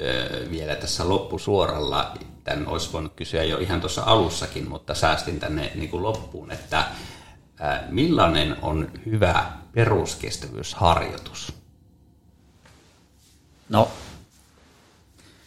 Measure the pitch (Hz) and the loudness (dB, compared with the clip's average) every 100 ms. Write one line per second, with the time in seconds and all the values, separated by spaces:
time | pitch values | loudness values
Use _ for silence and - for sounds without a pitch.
0 | 65 64 60 58 - 82 76 - - - | -2 -2 -2 -4 -6 -4 -4 -4 -2 -2
1 | 87 98 - 82 - 101 82 73 69 71 | 2 2 0 -4 2 4 4 2 0 0
2 | - - - - - 73 73 82 - 82 | -2 -6 -14 -10 -4 -4 -2 -4 -4 -4
3 | 78 - - 82 80 76 90 87 90 - | -6 -8 -4 0 0 0 0 0 -2 0
4 | 113 110 85 - - - - 80 - - | 4 4 4 0 -6 -6 -6 -8 -6 2
5 | 80 78 - 73 78 76 76 - 76 87 | 2 2 0 -4 -2 -4 -4 -6 -4 -2
6 | 101 113 - 87 - 73 - - - - | -2 -2 -6 -12 -10 -12 -2 0 0 -4
7 | - - - - - - 76 71 - 98 | -12 -16 -20 -20 -20 -6 -2 -2 -2 2
8 | 165 156 85 78 76 - - 78 78 - | 4 6 6 4 2 0 -2 0 -2 -6
9 | 110 110 92 - - - - 117 110 98 | -2 4 4 4 0 -6 -4 2 4 4
10 | - - - - - 57 - - 87 82 | 0 -4 -6 -6 -8 -8 -6 4 6 6
11 | - - - - - - - - _ _ | 2 -6 -12 -12 -12 -14 -18 -20 _ _
12 | - _ _ _ _ _ - - - _ | -20 _ _ _ _ _ -20 -20 -20 _
13 | _ _ _ _ _ _ - 107 117 - | _ _ _ _ _ _ 0 4 4 0
14 | - - - _ _ _ - - _ _ | -14 -16 -20 _ _ _ -20 -20 _ _
15 | _ _ - - | _ _ -20 -20